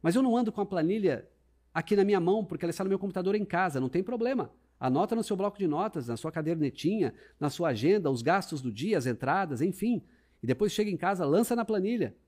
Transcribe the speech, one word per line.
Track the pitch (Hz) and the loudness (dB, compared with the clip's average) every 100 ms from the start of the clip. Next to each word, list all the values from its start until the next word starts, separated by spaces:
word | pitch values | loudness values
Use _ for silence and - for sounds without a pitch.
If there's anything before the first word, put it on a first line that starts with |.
Mas | 165 196 | 2 2
eu | |
não | 262 233 | 4 2
ando | 226 | 0
com | - | -2
a | 202 | -4
planilha | 185 160 214 190 127 - _ _ _ _ | 0 0 2 0 0 -6 _ _ _ _
aqui | 160 - 208 | -6 0 4
na | |
minha | 196 202 | 6 4
mão, | 175 208 | 4 2
porque | 202 156 | 0 -4
ela | 170 | -4
está | 170 | -2
no | 190 | -2
meu | 196 | 0
computador | 196 185 180 | -2 -2 0
em | 208 | 0
casa, | 202 170 185 135 | 0 0 0 0
não | 127 | -2
tem | 156 | -2
problema. | 190 247 233 262 131 _ _ _ | -2 -2 -2 -2 -4 _ _ _
Anota | 127 131 202 | 0 2 2
no | 226 | 0
seu | 220 190 | -2 -2
bloco | 202 196 | -2 -2
de | 185 | -2
notas, | 147 214 175 117 | 0 -2 -4 -6
na | 117 | -6
sua | 156 | -6
cadernetinha, | 160 156 170 143 - - 220 147 - - _ | -4 -2 0 -2 0 -2 2 0 -2 -20 _
na | 147 | -4
sua | - 170 | 0 0
agenda, | 117 131 208 160 | 2 4 4 2
os | 127 | 0
gastos | 117 185 185 156 | 2 0 0 -6
do | 127 | -6
dia, | 107 170 196 | -4 0 0
as | 127 | 0
entradas, | 113 127 170 185 131 | -2 0 0 -2 0
enfim. | 165 180 220 226 - _ _ _ | -2 0 -2 -2 -4 _ _ _
E | 117 | -2
depois | 127 208 | 0 0
chega | - 208 | 0 -2
em | 170 | 0
casa, | 175 196 | -2 0
lança | 151 165 233 | 4 4 4
na | 240 | 0
planilha. | 226 214 196 240 135 - | 0 0 0 0 -2 -6